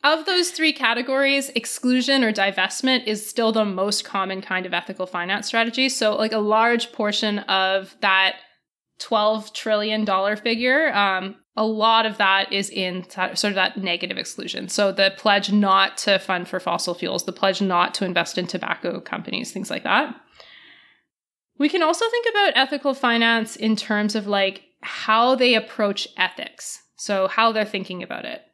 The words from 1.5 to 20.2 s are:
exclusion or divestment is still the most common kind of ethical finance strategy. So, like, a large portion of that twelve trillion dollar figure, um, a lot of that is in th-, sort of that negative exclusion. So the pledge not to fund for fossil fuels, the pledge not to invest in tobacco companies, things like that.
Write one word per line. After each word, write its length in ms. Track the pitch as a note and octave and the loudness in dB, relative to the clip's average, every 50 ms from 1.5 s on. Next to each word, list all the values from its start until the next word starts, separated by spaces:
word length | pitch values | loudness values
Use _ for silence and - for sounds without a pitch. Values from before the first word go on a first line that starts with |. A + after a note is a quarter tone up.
| - | -6
exclusion 680 | A#3 A3+ - - - - B3 B3+ B3+ B3 B3+ C#4 C4+ B3+ | -6 -6 -6 -10 -2 0 2 2 2 2 2 2 2 2
or 80 | A3 | 2
divestment 720 | G#3+ G#3+ G3 G3 F#3+ F#3+ F#3 F#3+ - - - C4 C4 B3+ B3+ | 2 2 0 0 2 0 -2 -2 -2 -2 0 0 0 0 0
is 220 | A3 G#3+ G#3 - - | -2 -4 -4 -6 -6
still 240 | - - A3+ A3 | -2 0 2 2
the 140 | A3 A3 G#3+ | 2 2 0
most 400 | G#3 F#3+ F#3 F#3+ G#3 G3+ - - | 0 0 -2 0 0 0 -4 -6
common 360 | - - G3 F#3+ F#3+ F#3+ F#3+ | -4 -4 -4 -2 -2 -4 -8
kind 240 | F#3+ - F#3+ F#3 F#3 | -6 -4 -4 -4 -4
of 80 | F3+ F#3 | -2 -4
ethical 320 | F3 - - F#3+ - F#3 | -4 -4 -6 -6 -6 -6
finance 420 | F#3 - F3+ F3 F3+ G3 G#3 G#3+ - | -6 -4 -6 -2 -2 -2 -4 -4 -2
strategy. 420 | - A#3 A3+ A#3 A#3 - C4 C4+ | 0 0 0 0 2 0 0 0
So, 260 | C4 - A#3 G#3+ G#3 | 2 2 0 0 2
like, 160 | - A3 A3 | 2 0 0
a 60 | A3+ A3 | 0 0
large 560 | G#3 G#3 G#3+ A3 A3 A#3 A#3+ A#3 A#3 - - | 2 2 4 4 4 4 4 2 0 -4 -4
portion 460 | - A3 G#3 G#3 - - G#3+ G#3 G3+ | -2 -2 0 0 0 0 0 -2 -2
of 560 | - - G3 F#3+ F#3+ F#3+ F#3+ G3 F#3+ - - _ | -2 0 0 2 2 2 0 0 -2 -4 -10 _
that 340 | - G3+ F#3+ F#3+ F#3+ F#3 - - - _ _ _ _ _ _ _ _ _ _ _ | 2 2 4 6 4 4 2 -2 -16 _ _ _ _ _ _ _ _ _ _ _
twelve 540 | - - A#3+ G#3+ G#3 G#3+ A3 A3 G#3 - _ | -6 0 2 4 4 4 2 0 -4 -10 _
trillion 520 | - - A3 G#3+ G#3 G#3 G#3+ G#3+ G#3+ G#3+ | -8 -2 0 0 0 0 0 0 0 0
dollar 320 | G#3 F#3+ F#3+ F#3+ G3+ G#3+ G#3 | 2 2 2 2 0 -2 -2
figure, 560 | - A#3+ A3+ A3+ A#3+ B3+ C4 D4 D#4+ D4 - | -2 -2 -2 0 2 2 2 4 2 2 2
um, 420 | G3+ G3+ G3 F#3+ F#3 F#3+ G3 G3+ _ _ _ _ | 2 2 2 0 -2 -4 -6 -12 _ _ _ _
a 100 | - A3 | -2 0
lot 400 | A3 A3 G#3+ G#3+ A3+ A3+ A3+ A3 | 0 0 2 4 4 4 4 4
of 120 | - G3+ - | 2 0 2
that 360 | G#3 F#3+ G3 G3 G3 - - | 2 4 4 4 2 0 -2
is 160 | G3 G3 G3 | -4 -4 -4
in 340 | - - F#3+ F#3 F3+ F#3 F3+ | -4 -4 -4 -4 -4 -6 -8
th-, 340 | - - - F#3 - - - | -10 -6 -4 -4 -4 -2 -2
sort 140 | - G#3 | -2 0
of 40 | G3+ | 2
that 220 | F#3+ F#3 - - - | 2 0 0 0 -4
negative 400 | F#3+ F3+ E3+ F3 - F3+ F#3+ F#3+ | -4 -4 -4 -4 -4 -6 -6 -6
exclusion. 520 | F#3 - - - - - - - F#3+ F#3 | -8 -8 -10 -12 -10 -10 -8 -10 -8 -6
So 240 | - - G#3 G3 F#3 | -2 0 0 0 2
the 200 | F#3+ G3 G3 G3 - | 2 0 0 0 0
pledge 340 | - A3 G3+ G3+ G3 - | 2 4 4 4 2 2
not 460 | G3 G#3+ G#3 G3 F#3+ F#3+ F#3+ - - - | 2 4 4 6 4 4 4 2 -2 -4
to 180 | - - G3+ F#3+ | 0 2 2 2
fund 300 | - - F#3+ F3+ F3 - | 2 -2 -4 -4 -4 -6
for 140 | - F#3 | -8 -6
fossil 320 | - F3+ E3 F3 - - F3 | -2 -2 -2 -2 -2 -4 -4
fuels, 320 | - - F3+ - E3 - | -4 -4 -4 -4 -4 -4
the 80 | - F#3+ | -6 -4
pledge 280 | - - G3 F#3+ - | 0 0 0 2 2
not 320 | G3+ F#3+ F#3 F3 F3 - - | 0 2 4 2 2 2 0
to 100 | - G3+ | -2 -4
invest 320 | F#3 F3+ F3 E3+ - - - | 0 0 0 -2 0 -2 -4
in 100 | F3+ F3 | -4 -4
tobacco 540 | - F3+ - - - - - - - - | -6 -6 -4 -4 -6 -4 -4 -6 -6 -6
companies, 500 | - - - - E3+ - - - - - | -8 -8 -8 -8 -6 -6 -6 -8 -8 -8
things 180 | - F#3+ F#3+ - | -10 -10 -8 -6
like 140 | - - - | -8 -6 -2
that. 320 | - F#3+ A3 D4+ D#4 A#3 - | 0 2 2 0 0 -6 -16